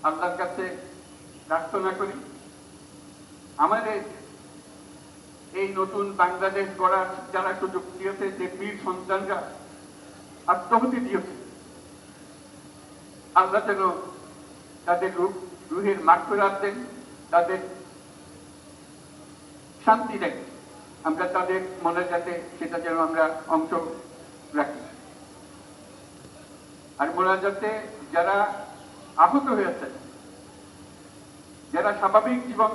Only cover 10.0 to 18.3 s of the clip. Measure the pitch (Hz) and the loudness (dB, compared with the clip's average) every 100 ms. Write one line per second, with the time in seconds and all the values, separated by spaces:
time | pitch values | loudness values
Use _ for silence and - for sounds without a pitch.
10 | - - - - - 180 - 226 254 247 | -20 -20 -20 -12 0 0 4 4 4 0
11 | 247 196 - - - - - - - - | 0 -2 -2 -10 -14 -16 -18 -20 -20 -20
12 | - - - - - - - - - - | -20 -20 -20 -20 -20 -20 -20 -20 -20 -20
13 | - - - 180 185 208 214 196 190 - | -20 -20 2 4 6 2 2 2 2 2
14 | - - - - - - - - - 175 | -6 -12 -18 -18 -20 -20 -20 -10 2 2
15 | 185 180 185 - - - - 170 202 196 | 2 2 0 0 -10 -16 -6 0 2 4
16 | 160 175 - 202 196 196 202 226 247 - | 8 8 6 4 4 2 -2 -4 -10 -14
17 | - - - 170 175 190 - - - - | -18 -20 2 4 4 0 -4 -12 -16 -20
18 | - - - | -20 -20 -20